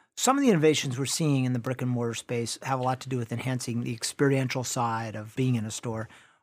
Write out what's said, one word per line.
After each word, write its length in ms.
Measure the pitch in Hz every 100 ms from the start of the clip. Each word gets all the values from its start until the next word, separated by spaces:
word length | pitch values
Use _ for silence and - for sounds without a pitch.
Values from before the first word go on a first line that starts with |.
| _ -
Some 220 | - 277
of 40 |
the 80 | 269
innovations 480 | 175 156 143 143 123
we're 80 | 131
seeing 380 | - 156 135
in 80 | 127
the 60 | 127
brick 240 | 120 123
and 80 | 127
mortar 240 | 123 120
space 440 | 113 - 120 117 -
have 160 | 131 135
a 40 |
lot 180 | 127 131
to 80 | 131
do 100 | 127
with 140 | 113
enhancing 500 | 120 131 127 - 117
the 100 | 123
experiential 720 | 117 - - 143 135 131 131
side 500 | 123 131 117 113 113 107
of 180 | 107 -
being 200 | 131 120
in 80 |
a 60 | 107
store. 380 | - 123 110 110 - - _